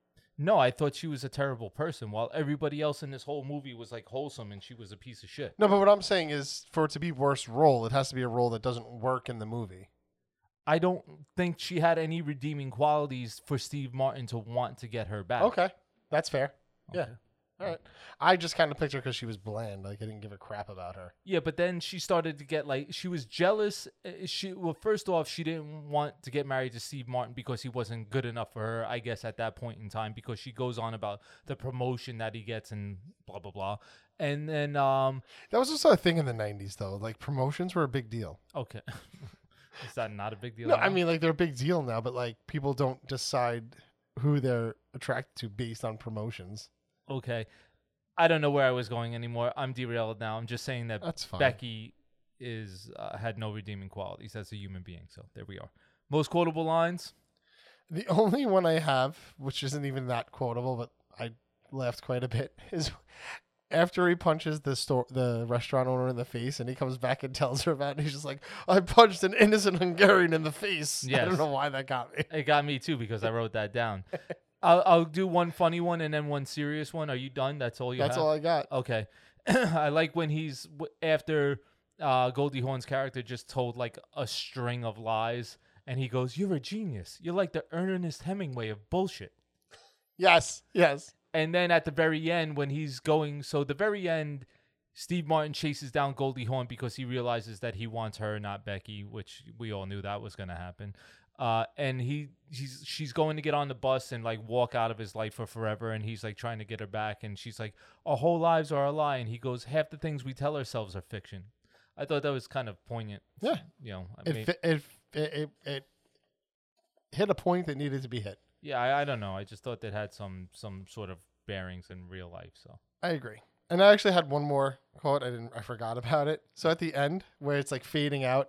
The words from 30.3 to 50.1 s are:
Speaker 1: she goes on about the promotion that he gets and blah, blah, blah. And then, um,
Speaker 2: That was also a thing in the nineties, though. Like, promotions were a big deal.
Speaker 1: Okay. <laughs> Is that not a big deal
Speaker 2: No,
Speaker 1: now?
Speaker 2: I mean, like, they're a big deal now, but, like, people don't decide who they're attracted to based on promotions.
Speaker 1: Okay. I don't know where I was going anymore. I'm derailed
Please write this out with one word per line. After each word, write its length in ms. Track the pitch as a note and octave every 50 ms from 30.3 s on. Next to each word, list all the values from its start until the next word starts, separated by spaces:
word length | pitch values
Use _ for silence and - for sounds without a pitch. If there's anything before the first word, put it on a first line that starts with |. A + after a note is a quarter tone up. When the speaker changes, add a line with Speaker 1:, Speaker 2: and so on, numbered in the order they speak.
| A#2 G2+
Speaker 1:
she 140 | - C3
goes 260 | A2+ B2+ B2+ B2+ A#2+ A#2
on 140 | A2+ A2+
about 300 | A2+ G#2+ G#2+ G#2+ G2+ G2+ - - - - _
the 100 | - C#3
promotion 640 | - - C3 B2+ B2+ B2 B2+ B2+ A#2+ - - A#2+ A2+
that 160 | A2+ A2 G#2
he 80 | A#2
gets 300 | G#2 G#2+ A2+ A2 - -
and 260 | A2 G#2 G2+ G2+ G2+ F#2 G#2+ D#3+ - _ _
blah, 140 | - F3+ G3
blah, 140 | E3+ -
blah. 260 | F2 G2+ F#2+ G2 G#2 G2+ - - - - _ _ _ -
And 280 | D#3+ C#3+ C#3+ D3 D3+
then, 300 | D#3 D#3 D3 D3 D3 C#3+
um, 460 | C#3+ C#3 C3+ C3+ C3+ C3+ C3+ C3+ C3 - - - - - -
Speaker 2:
That 100 | - A#3
was 120 | C4 C4
also 180 | D#4 C#4+ - D#4+
a 40 | A3
thing 220 | E3+ - F3+ E3 E3
in 80 | D3
the 80 | C3 A#2
nineties, 420 | A2+ G#2+ G#2 G#2 G2+ G2 G2 -
though. 200 | - G#2+ F#2+ F#2+
Like, 220 | G2+ G#2 A2+ A2 -
promotions 560 | - - D3 C3+ C3 C#3 D3 - F3 F3+ -
were 100 | F3+ D#3
a 40 | C3+
big 220 | A#2+ C3+ A#2+ A2
deal. 280 | A2 A#2 G#2+ E2 G2 - _ _ -
Speaker 1:
Okay. 280 | A#2 A#2+ - - A2 -
<laughs> 1000 | - - - - - - - C#3 G2+ - _ _ _ _ _ - _ - - C#3
Is 80 | A#2 -
that 160 | B2 A2+ G#2
not 220 | G#2 G2+ G2+ A2 A2
a 20 |
big 200 | G2 A2+ B2 A2
deal 120 | A2 A#2 -
Speaker 2:
No, 80 | -
Speaker 1:
now? 60 | -
Speaker 2:
I 80 | - F#3+
mean, 160 | G3 F#3 F3
like, 160 | E3 E3 D#3+
they're 80 | D#3+ E3
a 40 | D#3+
big 220 | D3 F3+ D#3+ C#3
deal 240 | B2 C3 D#3 F3+ E3
now, 200 | C#3 B2 A2+ A2+
but, 100 | A2+ B2 B2
like, 220 | B2 B2 A#2+ A2+ - _
people 280 | - - D3+ C3+ C#3+ C3+
don't 300 | B2 C#3+ B2+ C3 C3 - -
decide 680 | C#3 B2 - - - C3 B2 B2 A#2+ A#2 A2+ A#2+ - - - _ _ _ _ _ _ B2
who 200 | B2 D3 D3 C#3+
they're 340 | B2+ C3 B2 A#2 A#2 A2+ - - _ _ -
attracted 420 | B2 - - B2 A#2+ B2+ - _
to 120 | - - A2
based 360 | G2+ G#2+ B2 A2+ A2+ - -
on 100 | A2+ A2
promotions. 720 | G#2+ - A#2 A2 G#2+ G#2+ A2+ A2 - F#2 F#2 G#2 G#2+ - - _ _ _ _ _ _ _ -
Speaker 1:
Okay. 380 | C3+ C3 - B2+ A#2+ A2+ G#2+ - - _ _ _ _ _ _ _ _ _ _ _ _ -
I 80 | E3+
don't 140 | E3 E3 D#3
know 100 | D3 C#3+
where 160 | C#3+ C#3+ C3+
I 40 | B2+
was 160 | B2+ B2 A#2+ G#2
going 260 | A#2+ A#2 A#2 A#2 A#2
anymore. 380 | A#2 A#2 A#2 A#2 A#2 A#2 B2 -
I'm 160 | - C#3 C3 B2+
derailed 440 | B2 B2+ A#2 A#2 A#2 A2+ A2